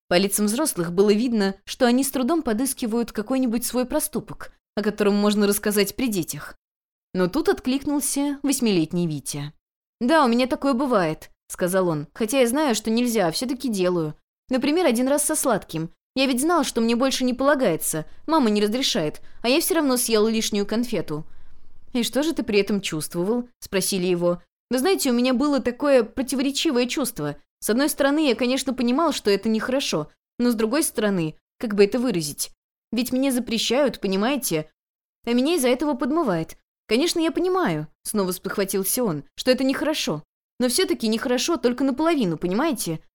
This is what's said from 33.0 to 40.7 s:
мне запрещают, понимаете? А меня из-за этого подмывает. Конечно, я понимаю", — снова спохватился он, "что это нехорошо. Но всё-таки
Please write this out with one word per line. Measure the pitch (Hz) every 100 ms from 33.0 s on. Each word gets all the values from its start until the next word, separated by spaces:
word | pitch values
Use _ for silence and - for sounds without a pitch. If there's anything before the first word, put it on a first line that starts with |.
| 247
мне | 254 277
запрещают, | 240 226 226 - 247 269 -
понимаете? | 202 190 226 285 - 160 156 _ _ _ _ _
А | 233
меня | 247 277
из-за | 349 247
этого | 247 302
подмывает. | 254 277 320 262 165 165 - _ _ -
Конечно, | 220 339 339
я | 320
понимаю", — | 339 359 370 269 156 156 _
снова | - 208 185
спохватился | 175 185 - 190 196 190 254
он, | 226 147 -
"что | - 254
это | 254
нехорошо. | 262 262 302 302 - 156 - _ _ -
Но |
всё-таки | 247